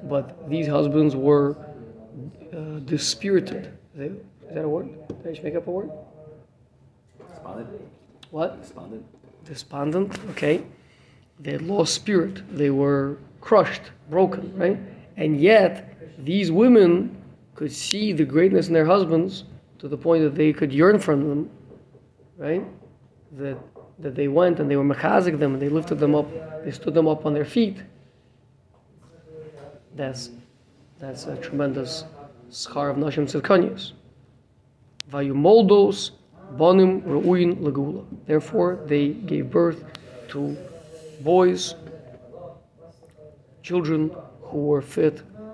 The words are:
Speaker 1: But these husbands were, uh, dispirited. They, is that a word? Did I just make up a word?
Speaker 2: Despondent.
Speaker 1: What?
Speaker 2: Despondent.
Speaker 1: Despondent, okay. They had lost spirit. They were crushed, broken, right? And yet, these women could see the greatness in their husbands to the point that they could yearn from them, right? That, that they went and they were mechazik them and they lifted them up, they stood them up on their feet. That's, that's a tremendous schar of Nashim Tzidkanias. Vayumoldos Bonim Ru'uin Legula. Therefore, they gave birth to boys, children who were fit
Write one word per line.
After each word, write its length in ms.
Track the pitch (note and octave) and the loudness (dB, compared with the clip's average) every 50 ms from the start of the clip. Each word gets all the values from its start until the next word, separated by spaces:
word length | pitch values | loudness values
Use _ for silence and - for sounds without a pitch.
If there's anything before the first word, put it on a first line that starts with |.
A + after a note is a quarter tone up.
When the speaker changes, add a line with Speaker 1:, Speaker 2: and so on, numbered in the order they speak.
| - C#3+ | -8 -4
Speaker 1:
But 420 | C#3+ C#3 B2+ - - - - D3 | -4 -4 -4 -6 -14 -18 -10 -6
these 180 | C#3+ E3 D#3+ D3 | -4 -4 -2 0
husbands 480 | D3 D3 D3+ C#3+ C#3 D#3 D#3 D3+ C3 | 0 0 0 2 2 4 2 2 2
were, 420 | C3+ C3 C#3+ D3 C#3+ C#3+ C#3+ D3 - - - - - - - - - - - - - B2+ - - - - - - | 2 2 4 4 4 4 2 -2 -6 -12 -20 -18 -18 -18 -20 -20 -20 -20 -20 -20 -18 -18 -18 -18 -20 -20 -16 -14
uh, 260 | E3 D#3 D#3 D3+ D3+ C#3 | -12 -12 -12 -12 -12 -6
dispirited. 920 | B2+ - D3 - - - - - G3 G3 F3+ - - - - - - - - _ _ _ | -4 -4 -2 -2 -4 -6 -4 -2 2 2 2 0 0 -10 -10 -12 -14 -18 -20 _ _ _
They, 120 | D#3 C#3 | -12 -12
is 480 | D3+ G3 G#3 - - _ _ - - - | -12 -12 -12 -18 -20 _ _ -20 -12 -10
that 100 | D#3 D#3+ | -6 -4
a 60 | D3+ | -4
word? 180 | D3+ E3+ - - - - - - | -4 -4 -6 -8 -14 -18 -16 -16
Did 200 | - - - E3+ | -16 -14 -12 -12
I 20 | |
just 120 | D#3+ D3+ - | -12 -10 -10
make 120 | D3 D3+ | -6 -6
up 120 | E3+ D#3+ - | -6 -6 -4
a 40 | |
word? 180 | F3 F#3+ G#3+ - - - - - - - D#3 D#3 D#3 - - _ _ _ _ _ _ _ _ _ _ _ _ _ _ _ - - | -6 -6 -6 -8 -12 -16 -18 -20 -20 -20 -20 -20 -20 -20 -20 _ _ _ _ _ _ _ _ _ _ _ _ _ _ _ -20 -20
Speaker 2:
Despondent. 540 | - - - - F#2 A2 A#2 - - - - - _ _ _ _ _ _ - _ | -20 -20 -18 -16 -14 -14 -14 -14 -16 -18 -18 -20 _ _ _ _ _ _ -20 _
Speaker 1:
What? 300 | - D#3 E3 F#3 - - | -6 -6 -6 -6 -6 -10
Speaker 2:
Despondent. 440 | - - - - - F#2 A2 A2+ - - _ _ _ - _ _ - | -20 -20 -20 -18 -18 -16 -16 -18 -18 -20 _ _ _ -20 _ _ -20
Speaker 1:
Despondent, 760 | - C#3+ B2+ - _ - C#3+ C#3+ D3+ D#3 F3+ G3 G3+ G3 - - G3+ | -18 -16 -16 -16 _ -8 -6 -4 -2 -2 -2 -2 -4 -6 -12 -14 -14
okay. 340 | D3+ - - D3 D#3 F#3 - - - _ _ _ _ _ _ _ _ _ _ _ _ _ | -10 -4 0 0 0 0 -2 -10 -20 _ _ _ _ _ _ _ _ _ _ _ _ _
They 100 | D3 C#3+ | -10 -8
had 120 | C#3+ C#3+ D#3 | -8 -6 -4
lost 300 | E3+ G3+ G3 E3 D#3 - | -2 0 0 0 0 -2
spirit. 480 | - - - G#3 F3+ D#3+ F#3+ - - - - - | -6 -2 0 0 0 0 0 -6 -12 -16 -12 -4
They 140 | C#3 D3 C#3+ | 0 0 2
were 480 | C#3 C3+ C#3 C#3 C#3+ C#3 C3+ C#3 C#3+ - - - - - | 2 2 2 2 2 0 0 -2 -6 -10 -14 -20 -20 -20
crushed, 400 | - - A3+ G#3 E3+ - - - - - - - _ D3+ | -2 4 4 4 4 4 -2 -10 -14 -18 -20 -20 _ -4
broken, 480 | D3+ F3 F#3+ F#3 - F#3+ - - - F#3+ | 2 2 2 2 0 -6 -10 -10 -6 -2
right? 220 | F3 F3+ G#3 G3 - - - - - - - - | 0 0 0 -2 -6 -16 -18 -20 -20 -20 -8 -4
And 220 | D#3 D#3 D#3 C#3+ | -2 0 0 4
yet, 880 | D3 F#3+ A3+ A3 F#3+ F3 - - - - - - - - - - C3+ | 6 6 6 6 6 4 0 -4 -14 -18 -20 -20 -20 -20 -18 -12 -6
these 260 | C#3 F3 G3+ G3+ E3 | -4 -2 -2 0 0
women 640 | D#3+ F3+ A3+ B3+ B3 A3 G3 E3+ E3+ F3+ G3+ A#3+ - - - - - _ _ _ _ | 4 4 6 8 8 8 8 6 6 2 0 -4 -8 -14 -20 -20 -20 _ _ _ _
could 180 | - D3+ D3 | -10 -10 -10
see 400 | B2 - - - - G3+ G#3+ G#3+ | -8 -8 -6 -4 -4 -2 -2 -2
the 140 | F#3 D3+ D#3 | 0 0 0
greatness 420 | C3 C3 D#3 F3 F#3+ F#3+ F#3 D#3+ - | 2 2 4 4 4 4 2 0 2
in 60 | E3 | 2
their 120 | E3 D#3 | 2 4
husbands 600 | D#3 F3+ G3+ F#3+ D#3+ E3 E3 E3+ F#3+ F#3+ - - - - - _ _ _ - | 4 4 2 4 2 2 0 0 -2 -6 -10 -16 -18 -20 -20 _ _ _ -16
to 80 | - C#3+ | -10 -10
the 80 | D3 C3 | -10 -6
point 260 | - E3 E3+ E3 D#3 | 0 2 2 4 2
that 120 | D3 C#3 | 0 2
they 160 | E3 D#3 D3+ | 2 2 2
could 220 | D3 - D#3+ C#3+ C3 | 2 0 -2 -2 2
yearn 260 | C#3 D#3+ F#3 G#3+ G3+ | 4 6 6 6 4
from 300 | G3+ - D#3 C#3 C#3 D3+ | 2 2 0 0 0 0
them, 200 | C#3+ D3 D#3+ - - - - - - - - _ _ - _ _ _ _ _ _ _ F3+ | -2 -4 -4 -6 -10 -20 -20 -20 -20 -20 -20 _ _ -20 _ _ _ _ _ _ _ -10
right? 280 | D3 C#3+ D#3+ F#3 - F#3+ - - - - - _ _ _ _ _ _ _ D3+ | -6 -4 -4 -4 -4 -8 -16 -20 -20 -20 -20 _ _ _ _ _ _ _ -16
That, 240 | C3 C#3 C#3 C3 B2+ - - _ - - - _ - | -12 -10 -10 -10 -10 -14 -20 _ -20 -20 -20 _ -12
that 160 | D#3+ D3 B2 | -12 -10 -4
they 120 | C3 C#3+ C#3 | -2 -2 0
went 320 | C#3 D#3+ F3+ F3+ E3+ D3+ | 2 4 4 4 2 2
and 100 | D3+ C#3 | 0 0
they 60 | C#3+ | 2
were 80 | C#3 C#3 | 2 2
mechazik 560 | C#3+ C#3 B2+ - - G#3 G#3 F#3 F3+ D#3+ D3 | 2 0 2 0 2 4 4 2 2 0 0
them 140 | D3 C#3 C3+ | 0 0 0
and 80 | C3+ | -2
they 80 | C#3+ C#3+ | -2 -2
lifted 300 | D3 D#3+ D#3 D#3+ E3+ D3 | -2 -2 -2 -2 -2 0
them 160 | D3+ D3 D3 | 2 2 2
up, 120 | D3+ D3 - - - - - D#3 - - | 2 0 -2 -8 -12 -12 -12 -14 -12 -10
they 60 | E3 | -10
stood 220 | C3+ - - - C#3+ | -12 -6 -6 0 2
them 140 | E3 D#3+ D#3+ | 2 4 4
up 180 | D#3 D#3 - | 2 0 -2
on 80 | D#3 D3 | -2 -2
their 120 | D3 D3 | -2 -2
feet. 320 | C#3+ - A#3+ A3+ G3+ F#3+ - - - - - _ _ _ _ _ _ _ _ _ _ _ _ _ _ _ _ _ _ _ _ _ - - D#3+ _ D#3+ D#3+ D#3 D#3 D3+ - C#3 C#3+ C#3 - - _ _ - | -2 0 0 0 0 -2 -10 -16 -20 -20 -20 _ _ _ _ _ _ _ _ _ _ _ _ _ _ _ _ _ _ _ _ _ -20 -20 -20 _ -20 -20 -20 -20 -20 -20 -20 -20 -20 -20 -20 _ _ -12
That's, 360 | C3+ C#3+ C3 C3 B2 - - - - - _ _ _ _ _ _ _ _ _ _ _ | -8 -8 -8 -8 -10 -14 -16 -18 -20 -20 _ _ _ _ _ _ _ _ _ _ _
that's 280 | D3 C3+ B2+ B2+ - - | -16 -14 -14 -12 -12 -12
a 100 | C#3 B2+ | -10 -10
tremendous 680 | - - - C#3 C#3+ C#3 C3 C#3 B2+ A#2+ - - - - - - - - - - - - | -10 -8 -4 -4 -2 -2 -2 -4 -6 -8 -10 -12 -14 -16 -20 -20 -20 -20 -20 -20 -20 -20
schar 420 | - - - - - D3 C#3+ C#3+ | -14 -14 -14 -10 -6 -6 -4 -4
of 60 | C#3 C#3 | -2 -2
Nashim 280 | D3+ D3+ C3+ D#3 D3 | -4 -2 -2 -2 -4
Tzidkanias. 680 | C3+ - D3+ - - G3 F3+ D#3 - - - - - - - _ - _ _ _ _ _ _ _ _ _ _ _ _ _ _ _ _ _ _ - - | -2 -4 -6 0 4 4 4 4 2 -2 -10 -14 -16 -18 -20 _ -20 _ _ _ _ _ _ _ _ _ _ _ _ _ _ _ _ _ _ -20 -12
Vayumoldos 1000 | C3+ C#3+ C#3+ C#3 C3+ C#3 D3 F3 G#3+ A#3 A3+ F#3+ G3+ G3+ G3 G3+ G3 - - - - _ _ _ _ - - - C3+ B2 | -8 -6 -4 -4 -2 2 6 8 8 8 8 8 8 8 6 6 2 -2 -6 -12 -12 _ _ _ _ -20 -20 -16 -2 2
Bonim 440 | D#3 E3+ F#3 F#3+ F#3+ F#3 F#3+ - - | 4 6 8 8 6 6 4 0 -2
Ru'uin 520 | F3+ C#3+ D3 - F3 F3+ F3+ F3 E3+ F#3 G3 | -2 -2 0 2 2 4 4 4 2 0 0
Legula. 480 | F3 D3 C3 C#3 C#3 C#3+ D#3+ G3 - - - - - | -2 -4 -2 -2 -4 -4 -6 -10 -12 -14 -18 -18 -4
Therefore, 540 | - D#3 D3+ D3+ - - A3 F3 F3 F3+ F3+ - | 0 0 0 0 0 0 0 0 0 0 -4 -4
they 240 | D3 D3 D3 C#3+ C#3+ | 0 0 2 2 0
gave 400 | D3+ A#3 A3 E3 D#3+ D3 C#3 B2+ | -2 -4 -6 -4 -4 -4 -4 0
birth 340 | - E3+ E3+ E3+ D#3 - - - - - - - - - - - | 2 2 2 2 0 -4 -10 -18 -20 -20 -20 -20 -20 -20 -18 -12
to 280 | - C#3+ C#3+ C#3+ C#3+ - - - - - - - - - - - - - | -8 -6 -6 -6 -6 -8 -12 -18 -18 -20 -20 -20 -20 -20 -20 -20 -18 -6
boys, 540 | C3+ D3+ F3 F#3 F#3 F3+ F3+ F3+ - - - - - - - - - - - - - - - - - - - - _ _ _ _ E3 E3 - _ - - _ - D3+ D3+ - _ _ _ _ _ - | 0 4 4 6 6 4 2 0 -6 -10 -12 -14 -18 -18 -20 -20 -20 -20 -20 -20 -20 -20 -20 -18 -18 -18 -20 -20 _ _ _ _ -20 -20 -20 _ -20 -20 _ -20 -20 -20 -20 _ _ _ _ _ -10
children 480 | - F3 F3+ E3 D3+ D#3+ D3+ D#3 D#3 - - - - - - - | -2 -2 -2 0 0 0 0 0 -2 -4 -10 -18 -20 -20 -20 -20
who 240 | - - D3+ C#3+ D3 | -10 -6 -4 0 0
were 140 | D3 C#3+ | 0 0
fit 420 | C3 - - - D#3+ D#3 D3 - - - - - - A3 | -2 -4 -2 0 0 0 0 -2 -16 -20 -20 -18 -18 -18